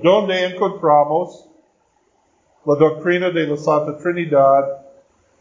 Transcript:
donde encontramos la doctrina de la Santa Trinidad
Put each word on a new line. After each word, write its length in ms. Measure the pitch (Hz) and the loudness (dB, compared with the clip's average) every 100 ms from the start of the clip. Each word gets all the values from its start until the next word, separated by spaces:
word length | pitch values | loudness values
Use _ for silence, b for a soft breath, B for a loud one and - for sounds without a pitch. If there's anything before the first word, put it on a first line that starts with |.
donde 440 | 170 208 196 185 180 | 2 2 0 -2 -4
encontramos 1000 | 180 190 - 165 147 147 160 180 - _ _ _ _ _ _ _ _ _ _ _ _ 147 | -4 -4 -2 2 4 2 -2 -6 -12 _ _ _ _ _ _ _ _ _ _ _ _ -4
la 80 | 147 | 2
doctrina 540 | 156 147 175 180 180 | 2 0 -2 -2 -2
de 180 | 165 147 | -2 -4
la 80 | 147 | -4
Santa 400 | 160 151 151 147 | -2 -2 -2 -6
Trinidad 840 | 175 175 165 139 135 139 139 - - _ _ _ _ _ | -6 -6 0 2 4 2 0 -8 -16 _ _ _ _ _